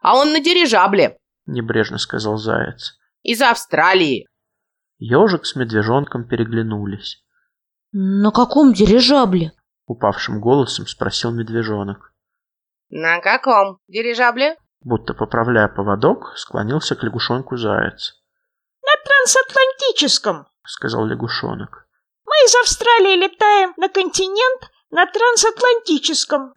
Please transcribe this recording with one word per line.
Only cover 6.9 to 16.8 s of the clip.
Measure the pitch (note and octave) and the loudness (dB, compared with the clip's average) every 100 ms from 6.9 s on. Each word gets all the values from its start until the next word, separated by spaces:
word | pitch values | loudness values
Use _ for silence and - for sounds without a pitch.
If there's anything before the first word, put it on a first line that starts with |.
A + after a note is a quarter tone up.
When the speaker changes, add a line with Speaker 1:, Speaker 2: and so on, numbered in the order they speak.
| F#2+ - - _ _ _ _ _ _ _ | -10 -14 -18 _ _ _ _ _ _ _
Speaker 3:
«На | G3+ F#3+ G3 G#3 | -6 -2 2 2
каком | A#3 A#3+ C#4+ C#4+ | 2 2 6 4
дирижабле?» | F#3+ G3+ A#3 B3 C#4+ A#3 F3+ E3 _ _ _ _ | 6 4 4 4 4 4 0 -2 _ _ _ _
Speaker 2:
упавшим | A2+ G#2+ - - G#2+ | -2 -2 -2 -6 -4
голосом | A2+ C#3 B2 - - | 0 2 0 -4 -12
спросил | - - - A#2+ | -8 -6 -4 -6
медвежонок. | A#2 A2+ A2+ A2 G#2 G2+ G2 - _ _ _ _ _ _ _ _ | -6 -6 -6 -4 -6 -6 -12 -18 _ _ _ _ _ _ _ _
Speaker 1:
«На | - E3 E3+ | -6 -2 -2
каком | F#3+ A#3+ C4+ A3 G3 F#3+ _ | 0 -2 2 2 2 -4 _
дирижабле?» | G3+ A#3 A#3 B3 A#3 C#4+ D#4+ _ _ | -6 -6 0 0 2 -2 -2 _ _
Speaker 2:
будто | B2 A2+ - | -6 -6 -4
поправляя | - A2 A#2 A#2 A#2 G#2 | -8 -4 -2 0 2 2
поводок, | - G2+ G2+ C#3+ A#3 - - | -2 -4 0 0 0 -8 -18
склонился | - - G#2+ D3 | -10 -8 -4 -4